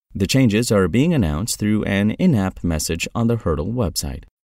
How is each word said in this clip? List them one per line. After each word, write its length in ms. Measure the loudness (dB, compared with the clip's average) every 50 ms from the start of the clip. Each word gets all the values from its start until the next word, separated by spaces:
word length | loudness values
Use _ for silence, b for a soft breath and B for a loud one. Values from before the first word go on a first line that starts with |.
| _ _
The 140 | -4 -2 -2
changes 460 | 2 2 4 4 4 4 2 2 2
are 160 | 2 2 2 2
being 260 | 2 2 2 2 2
announced 460 | 2 2 0 0 -2 -4 -6 -4 -2
through 240 | -2 0 0 0 0
an 260 | -2 0 0 0 0
in-app 540 | 0 2 2 2 2 2 0 -2 -4 -4 -2
message 420 | -2 -2 -2 -2 -4 -4 -4 -4 -6 -4
on 140 | -2 0 0
the 80 | 0
Heardle 360 | 0 0 -2 -2 -2 -2 -4
website. 520 | -4 -2 -4 -2 -4 -6 -8 -8 -10 -10 -14 -18 _ _ _